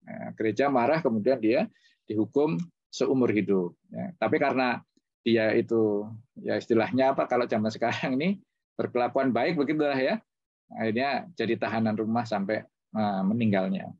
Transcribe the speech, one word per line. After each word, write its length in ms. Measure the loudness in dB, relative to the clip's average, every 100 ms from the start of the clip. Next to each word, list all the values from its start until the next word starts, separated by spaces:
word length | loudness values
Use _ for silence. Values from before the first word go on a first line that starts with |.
Nah, 240 | -16 -12 -12 -4
gereja 320 | -2 0 2
marah, 320 | 2 2 2
kemudian 400 | 0 0 0 2
dia 240 | 2 0 -2 _ _ _
dihukum 560 | _ -4 0 2 2 0 -6 _ _
seumur 400 | -2 2 4 4
hidup, 400 | 2 2 0 0 -8 _
ya. 240 | -10 -10 -4
Tapi 160 | -2 2
karena 480 | 0 0 0 -2 _ _ _ _
dia 320 | 0 2 4
itu, 480 | 2 2 2 2 0 -4 -14 _
ya, 240 | -12 -4 -4
istilahnya 560 | 2 2 2 2 2
apa, 100 | 2
kalau 220 | 0 0 0
zaman 240 | 0 -2
sekarang 480 | -2 -4 -2 -2 0
ini 240 | 0 -2 _ _ _
berkelakuan 560 | -6 -2 0 0 2 2
baik 240 | 2 0
begitulah, 400 | 0 0 0 0
ya, 240 | 0 0 -2 _ _ _ _ _
akhirnya 560 | -4 -2 0 -2 -4 -6
jadi 220 | -6 -2 -2
tahanan 380 | -2 0 0
rumah 320 | 0 0 -2 -2
sampai, 340 | -4 -2 -4 -6 _ _
eh, 280 | -2 -2 0
meninggalnya. 680 | 0 2 2 2 0 -4 -6